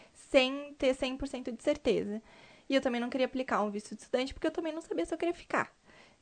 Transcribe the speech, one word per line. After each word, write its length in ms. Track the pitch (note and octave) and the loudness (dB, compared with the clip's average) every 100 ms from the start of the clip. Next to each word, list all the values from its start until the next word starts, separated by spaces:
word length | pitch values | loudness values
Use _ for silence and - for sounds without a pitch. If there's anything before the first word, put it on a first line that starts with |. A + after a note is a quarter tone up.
| - | -20
sem 600 | - - C#4 B3+ C#4 C#4+ D4 | -20 4 6 6 0 -8 0
ter 160 | C4 | 0
cem 240 | C4 B3+ C4 | 2 -2 -4
por 100 | C#4 | -6
cento 240 | B3 B3+ | -6 -8
de 120 | A3+ | -2
certeza. 580 | D4 D4 - F3 G3+ G#3+ - - - - - | 0 2 2 2 0 -6 -10 -20 -20 -14 0
E 60 | |
eu 60 | C4+ | 2
também 200 | C4 A#3+ | 2 0
não 80 | B3 | -2
queria 160 | C4 | 0
aplicar 360 | B3+ B3+ B3+ G3+ | 0 0 0 0
um 80 | G#3 | 0
visto 240 | G#3 - | -2 -10
de 60 | G#3+ | -14
estudante, 320 | - B3 C4+ | -4 -2 -2
porque 120 | - D#4+ | -2 -2
eu 40 | |
também 220 | E4 E4 | -2 -4
não 80 | D#4+ | -6
sabia 240 | - E4+ | -4 -4
se 80 | E4+ | -2
eu 40 | E4 | -2
queria 160 | E4+ | -2
ficar. 380 | - - - - _ - - - _ | -4 -2 -2 -2 _ -20 -20 -20 _